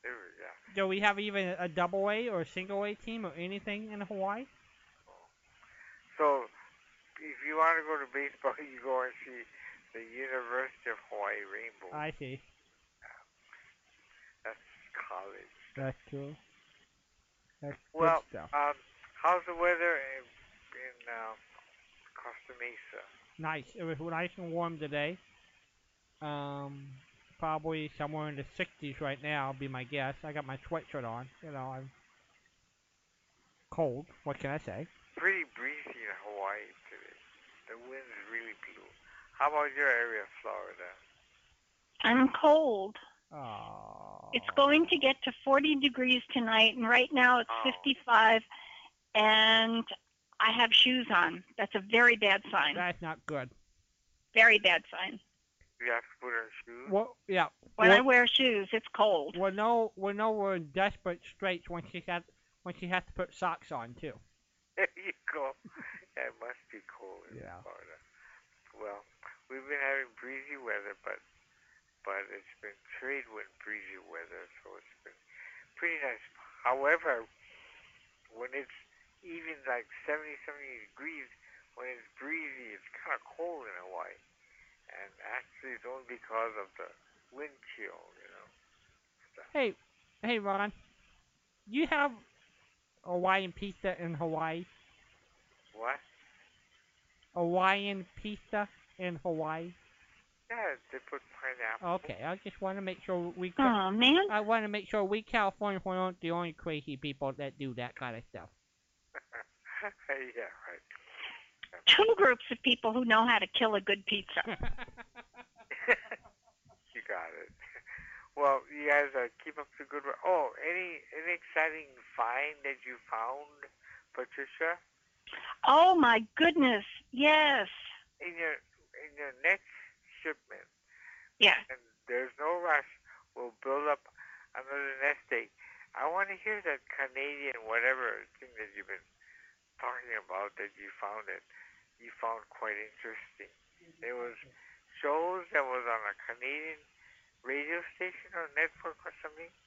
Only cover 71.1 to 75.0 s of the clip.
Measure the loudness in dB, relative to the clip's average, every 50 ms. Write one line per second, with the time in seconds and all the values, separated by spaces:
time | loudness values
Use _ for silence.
71.1 | -10 -10 _ _ _ _ _ _ _ _ _ _ _ _ _ _ _ _ -8 -6
72.1 | -6 -6 -8 -10 -14 -18 -18 -20 -20 _ -18 -18 -18 _ _ -16 -14 -10 -8 -6
73.1 | -6 -8 -8 -12 -14 -16 -16 -16 _ _ -14 -12 -12 -12 -12 -14 -18 -18 -18 -16
74.1 | -14 -14 -14 -14 -16 -18 -18 -20 -20 -20 -20 -20 -20 -20 _ -20 -20 _